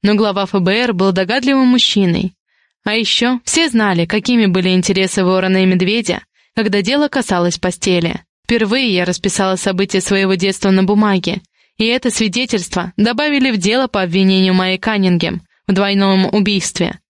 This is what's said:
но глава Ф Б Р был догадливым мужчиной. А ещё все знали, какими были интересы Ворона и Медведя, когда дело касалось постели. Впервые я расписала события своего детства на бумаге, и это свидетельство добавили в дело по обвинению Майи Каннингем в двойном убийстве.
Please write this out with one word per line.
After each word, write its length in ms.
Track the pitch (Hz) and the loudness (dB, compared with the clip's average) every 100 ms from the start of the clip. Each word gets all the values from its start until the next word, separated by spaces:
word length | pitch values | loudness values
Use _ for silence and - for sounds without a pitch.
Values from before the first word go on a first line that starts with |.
но 120 | 202 | 0
глава 280 | 208 214 196 | 0 0 -2
Ф 180 | 190 196 | -2 0
Б 140 | 180 | 0
Р 180 | 208 240 | 0 -2
был 200 | 185 190 | 0 0
догадливым 560 | 185 185 247 262 269 254 | 0 -2 -2 0 2 2
мужчиной. 680 | 247 - 208 185 170 185 _ _ _ _ _ | 2 0 0 0 0 -4 _ _ _ _ _
А 100 | - | -4
ещё 460 | 220 220 - 240 254 | -2 -2 0 0 -2
все 240 | - - 330 | -2 -2 0
знали, 380 | 233 214 170 170 | 2 2 0 0
какими 400 | 214 214 247 208 | -2 0 2 2
были 240 | 185 185 | 2 2
интересы 520 | 185 175 190 190 - | 0 0 0 0 0
Ворона 400 | 180 185 185 190 | 0 0 2 2
и 40 | 190 | 2
Медведя, 560 | 185 185 220 220 - - _ _ | 2 0 -2 -2 -6 -8 _ _
когда 280 | - 214 202 | -4 -2 0
дело 260 | 185 277 294 | 0 0 0
касалось 500 | 277 240 180 175 165 | -2 -2 0 0 -2
постели. 680 | 180 - - 180 165 - _ _ | -4 -4 -2 0 0 -6 _ _
Впервые 480 | _ 233 214 247 254 | _ -2 0 0 0
я 120 | 180 | 0
расписала 520 | 180 175 202 - 190 185 | -2 -2 -4 -2 -2 0
события 440 | - 185 196 190 | -2 -2 -2 -2
своего 340 | - 196 196 | 0 0 0
детства 360 | 190 190 190 202 | 0 -2 -2 2
на 120 | 190 | 2
бумаге, 600 | 190 208 214 190 175 175 _ _ _ _ | 2 2 2 0 -2 -6 _ _ _ _
и 100 | 226 | -2
это 240 | 247 254 | 0 -2
свидетельство 840 | - 220 185 254 214 175 - 180 - | -2 -2 -2 -2 -4 -4 -6 -6 0
добавили 540 | 220 240 294 285 262 | 0 0 0 0 0
в 80 | 220 | 0
дело 280 | 180 240 262 | 0 0 0
по 160 | 208 | -2
обвинению 520 | 185 180 190 190 190 | -2 2 2 4 2
Майи 220 | 185 185 190 | 2 0 -2
Каннингем 680 | 220 208 190 175 165 175 - _ - | -2 0 2 2 0 -6 -12 _ -2
в 60 | |
двойном 540 | 190 196 196 196 190 190 | 0 2 2 2 2 2
убийстве. 640 | 208 202 202 - - 170 - _ | 0 0 0 -4 -4 -4 -4 _